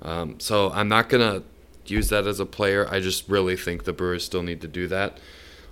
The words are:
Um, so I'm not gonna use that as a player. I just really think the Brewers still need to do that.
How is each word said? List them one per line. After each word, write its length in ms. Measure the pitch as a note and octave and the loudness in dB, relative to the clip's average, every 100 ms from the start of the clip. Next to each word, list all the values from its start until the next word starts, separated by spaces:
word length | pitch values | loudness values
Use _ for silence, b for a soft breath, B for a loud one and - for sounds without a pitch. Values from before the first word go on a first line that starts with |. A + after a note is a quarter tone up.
Um, 380 | D#2+ E2+ D#2+ - | -8 -6 -6 -8
so 320 | - G#2 F#2+ | 0 2 2
I'm 180 | F2+ G#2 | 2 4
not 200 | A2 A2+ | 4 6
gonna 340 | B2 A2+ F#2+ - - - - - | 4 4 0 -6 -20 -20 -20 -4
use 220 | G#2+ G#2+ | 0 2
that 180 | G#2 G2+ | 2 2
as 140 | F#2+ | -2
a 60 | - | -4
player. 420 | - G2+ G2+ - | 0 2 2 2
I 80 | G2 | 0
just 300 | F#2 F2+ - | -2 -4 0
really 280 | G2 F#2 F#2 | 2 2 0
think 280 | - F2 | -2 -4
the 80 | - | -6
Brewers 320 | D#2+ F2+ F2 | -4 -2 -2
still 180 | - F2+ | -4 -4
need 200 | F2 D#2+ | -4 -6
to 60 | E2 | -8
do 200 | F2+ F2 | -6 -4
that. 300 | F#2 G2+ - B B B B B | -2 -4 -8 B B B B B